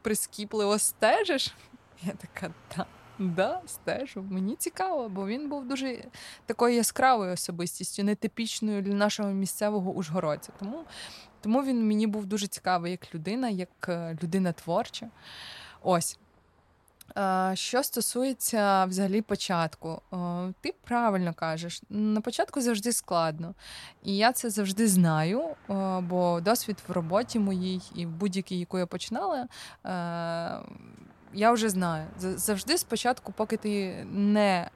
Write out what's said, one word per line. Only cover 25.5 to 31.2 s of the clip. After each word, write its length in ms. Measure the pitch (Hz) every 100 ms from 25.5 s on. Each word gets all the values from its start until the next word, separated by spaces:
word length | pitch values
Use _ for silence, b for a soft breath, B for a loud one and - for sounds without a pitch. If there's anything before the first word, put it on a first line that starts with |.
| - -
е, 300 | 196 190 185
бо 420 | 175 180 175 170
досвід 360 | 175 247 - 202 -
в 40 |
роботі 480 | 180 165 196 240 233
моїй 420 | 196 190 185 185 - 170
і 100 | 170
в 40 |
будь-якій, 500 | 160 202 190 - 180
яку 200 | 175 185
я 60 | 175
починала, 560 | 190 - 233 381 294
е, 60 | 247 B B B - 180 170 170 170 170 170 - - - - - - -